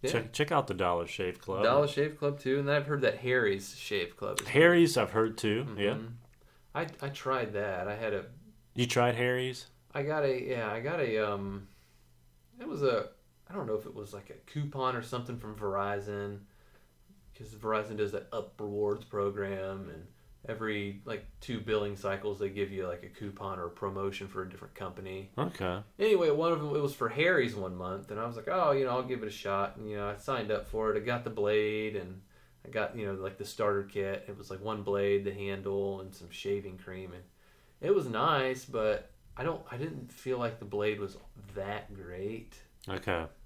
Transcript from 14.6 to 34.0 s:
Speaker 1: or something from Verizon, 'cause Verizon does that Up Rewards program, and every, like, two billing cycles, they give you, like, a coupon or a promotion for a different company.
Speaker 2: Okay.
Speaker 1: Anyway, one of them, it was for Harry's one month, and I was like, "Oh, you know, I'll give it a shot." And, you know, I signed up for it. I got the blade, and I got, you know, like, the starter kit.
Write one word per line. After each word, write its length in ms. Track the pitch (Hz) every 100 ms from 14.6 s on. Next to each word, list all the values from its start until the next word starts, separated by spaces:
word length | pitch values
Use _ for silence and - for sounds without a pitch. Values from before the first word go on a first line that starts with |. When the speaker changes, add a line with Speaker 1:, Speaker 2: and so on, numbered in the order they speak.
| 143 139 127
Speaker 1:
or 80 | 123
something 360 | 117 123 120 117
from 180 | 110 104
Verizon, 840 | 104 98 101 101 104 101 101 101 101 _ - - _ _ - - - -
'cause 120 | 110
Verizon 420 | 110 110 110 107 107
does 160 | 104
that 160 | 98 -
Up 280 | 117 - -
Rewards 440 | 104 101 104 104 -
program, 840 | 107 101 101 98 98 95 98 87
and 180 | 78 90 - - - -
every, 540 | 110 110 104 101 101
like, 220 | 113 110 - -
two 200 | - 117
billing 340 | 104 107 104 101
cycles, 420 | 101 98 104 101
they 100 | 101
give 220 | 98 98
you, 160 | 98 90
like, 160 | 87
a 60 | 98
coupon 500 | - 104 95 98 92
or 80 | 85
a 40 |
promotion 580 | 87 101 98 98 95 98
for 140 | 87
a 60 | 92
different 260 | 90 -
company. 560 | - 95 87 95 95 98 -
Speaker 2:
Okay. 440 | 165 - 95 90 107 -
Speaker 1:
Anyway, 320 | 214 196 165
one 220 | 147 165
of 80 | 160
them, 140 | 147
it 60 | 143
was 140 | 143
for 140 | - 120
Harry's 460 | 120 165 180 120
one 220 | 101 92 90
month, 340 | 92 95 -
and 80 | 107
I 80 | 117
was 100 | 117
like, 120 | 107
"Oh, 200 | 185 165
you 140 | 135
know, 80 | 131
I'll 100 | 123
give 200 | 127 123
it 40 | 107
a 20 |
shot." 440 | 101 101 98 98 -
And, 140 | 107
you 60 | 104
know, 120 | 101
I 80 | 104
signed 340 | - 131 104
up 160 | 107 -
for 220 | 110 110
it. 20 | 104
I 80 |
got 200 | 110 120
the 60 | 120
blade, 680 | 110 104 107 107 107 107 101
and 260 | 90 95 - - - -
I 60 | -
got, 260 | 110 107 120
you 80 | 101
know, 80 |
like, 220 | 95 95 98
the 80 |
starter 380 | 101 - 107 101
kit. 420 | 98 101